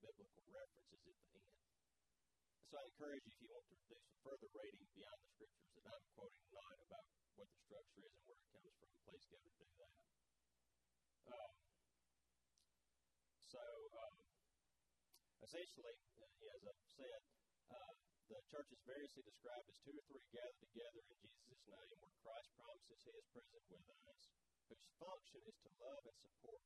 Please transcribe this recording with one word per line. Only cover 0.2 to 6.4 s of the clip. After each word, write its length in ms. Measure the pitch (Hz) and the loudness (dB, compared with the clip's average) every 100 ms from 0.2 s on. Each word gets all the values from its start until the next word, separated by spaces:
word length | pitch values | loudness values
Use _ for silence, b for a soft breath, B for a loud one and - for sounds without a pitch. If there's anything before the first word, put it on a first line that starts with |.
| 101 - - | -8 -12 -4
references 480 | 523 539 494 - - - | 0 0 -4 -12 -12 -10
at 80 | |
the 240 | - - 98 | -14 -14 -14
end. 240 | - - - - - - - - - - - - - | -14 -18 -20 -20 -20 -20 -20 -20 -20 -20 -20 -14 -2
So 80 | |
I 160 | - - | 2 2
encourage 320 | - 294 285 | 4 6 6
you, 80 | - | 4
if 80 | - | -4
you 120 | - | -4
want 120 | 480 - | -4 -4
to 80 | |
do 40 | - - | -10 -8
some 160 | - - - - | -8 -8 -4 2
further 240 | 277 - | 4 4
reading 320 | - 104 202 - | 4 4 2 -4
beyond 240 | - - - | -4 -2 -2
the 80 | - | -4
scriptures 400 | - - - - 440 | -8 -8 -8 -16 -8
that 80 | - | 0
I'm 160 | 587 - - | 0 -2 -2
quoting 240 | 494 - | -2 -2